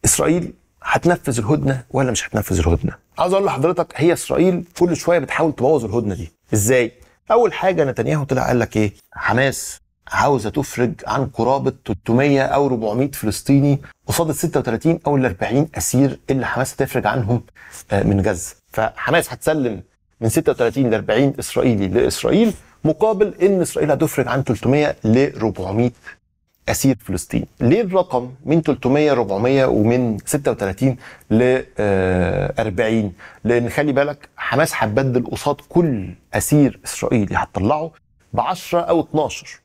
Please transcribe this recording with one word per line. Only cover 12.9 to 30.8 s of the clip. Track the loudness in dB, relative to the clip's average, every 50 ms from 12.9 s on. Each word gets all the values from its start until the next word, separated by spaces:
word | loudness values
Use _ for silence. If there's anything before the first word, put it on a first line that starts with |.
| -2 -2 -2 -2
فلسطيني | -4 -4 -4 -4 -4 -4 0 2 4 4 6 4 2 0 -2 -10 -20 _ _ -6
قصاد | -2 -2 0 -2
ال | -2
ستة | -2 -4 -2 -2 -2
وتلاتين | -2 -2 -4 -2 0 0 0 0 _ 0
او | 0 2
ال | 0
اربعين | 0 -2 -2 -6 -2 0 0 0 -2 -4
اسير | -8 -6 -2 0 2 2 2 0 -4 _ -4
اللي | -2 -2 -2
حماس | -4 -2 -4 -4 -4 -2
هتفرج | -4 -4 -2 -2 -2 0 0
عنهم، | 0 0 0 0 -2 -2 -4 _ _ -20 -20 -20 -20 -20 -10 _
آه، | -2 0 2
من | 2 2 2
غزه. | 2 0 -2 -2 -6 -12 -16 _ _ _
فحماس | _ -2 -2 -2 -4 -6 -4 0 0 0 0 -2 -8
هتسلم | -6 -2 -2 0 0 0 -2 -4 -6 -12 _ _ _ _ _ _ _
من | -2 0
ستة | 0 2 0 0
وتلاتين | 0 2 0 0 2 0 0 2
ل | 2
اربعين | 0 0 0 2 2 2 2 0 -2
اسرائيلي | -10 -6 -2 0 2 2 2 2 0 0
لاسرائيل، | 0 2 0 0 -2 -2 -2 0 2 4 2 2 0 -4 -12 _ _ _ _
مقابل | -2 0 2 2 0 2 0 0 -2 -2 0
ان | 2 2 2 2
اسرائيل | 0 -2 -2 -2 0 0
هتفرج | 0 0 0 -2 0 -2 -2 0
عن | 0 -2 -2
تلتمية | -2 -4 -2 0 0 2 2 2 0 -2 -2 0
ل | 2 4 4 2 2 -2 -2 -4
ربعمية | -4 -2 -2 -6 -4 -2 0 0 0 -2 _ _ -20 -20 _ _ _ _ _ _ _ _ _ _ -6
اسير | -4 0 2 0 0 0 -2
فلسطيني. | -6 -6 -6 -6 -4 -4 -4 -4 -4 _ _
ليه | 2 2 4 2
الرقم | 2 0 0 0 0 0 -2 -4 -4 -4 -12 -14 -4
من | 0 0 2
تلتمية، | 2 0 -2 0 0 0 2 4 4 2 2
ربعمية، | 2 0 0 0 0 2 2 4 4 4
ومن | 4 2 2 2 2 2 2 2 0 -2 -4 -6
ستة | -4 -4 -2 -2 -2
وتلاتين | -2 -2 -2 -4 -4 0